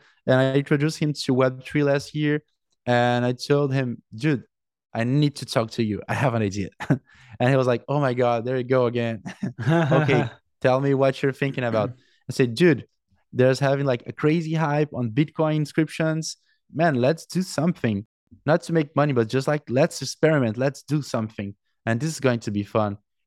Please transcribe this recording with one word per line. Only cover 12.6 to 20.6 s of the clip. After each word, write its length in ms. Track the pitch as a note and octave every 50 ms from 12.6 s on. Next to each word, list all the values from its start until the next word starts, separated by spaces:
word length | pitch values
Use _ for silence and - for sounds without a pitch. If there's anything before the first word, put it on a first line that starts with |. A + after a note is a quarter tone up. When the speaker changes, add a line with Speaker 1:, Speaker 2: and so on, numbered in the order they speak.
| F3 F3 D3 A2 G2+ - _ _ _ _ _ _ _ _ -
Speaker 1:
there's 260 | A#2+ B2+ C3 C3+ A#2
having, 260 | C#3 C#3 C#3 C#3 C#3+
like, 180 | C#3 B2+ A#2+ - -
a 60 | A#2+
crazy 400 | - - D3+ D#3 F3 D#3+ D#3 D#3+
hype 400 | D#3+ D#3+ D3 D3 D3 D3+ D3 -
on 160 | A#2+ B2 A#2
Bitcoin 440 | G#2+ C3+ D#3 D3+ - - D#3+ D#3 D#3
inscriptions. 840 | D#3 D3+ C#3+ - - D#3+ D3+ - - E3 D#3+ D#3 D#3+ D#3 - - - _ _ _ _ _ _ -
Man, 220 | C3+ E3 E3+ C#3+
let's 300 | A#2+ A#2+ C3 E3 D#3+ -
do 160 | - - F3
something." 640 | F#3 - - - C#3 F3+ E3+ - - A#2+ G#2+ G2 G2+ - _ _ _ _ - _ _
Not 160 | C#3 D#3 F3 -
to 100 | - E3
make 220 | E3 D3+ C#3+ -
money, 180 | C#3 D3 D3+ C3+
but 140 | A#2+ A2+ A2+
just 200 | A#2+ C3 C3+ -
like, 160 | D3 D3+ - -
"Let's 320 | A#2 B2+ D#3 F3 - -
experiment, 560 | C3+ B2+ - - - D#3 D#3+ D3 B2+ A2+ G#2+
let's 260 | A#2+